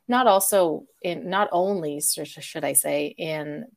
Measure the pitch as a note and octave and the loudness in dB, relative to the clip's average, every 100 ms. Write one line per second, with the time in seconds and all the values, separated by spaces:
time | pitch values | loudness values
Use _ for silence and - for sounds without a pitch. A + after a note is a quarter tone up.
0 | - B3 A#3+ G3 - G3+ E3+ D3+ - _ | -2 2 6 6 6 4 4 0 -8 _
1 | F3+ E3+ F3+ F#3+ G#3 F3 F#3 G3+ D#3 D3 | -8 -6 -4 0 0 2 0 0 -4 -4
2 | D3 - D3+ - - D#3+ C#3+ C#3 D3+ D3 | -4 -4 -8 -12 -12 -6 -2 0 0 0
3 | D3 - D#3+ D#3 D3+ D3+ - | -4 -6 -6 -6 -6 -10 -12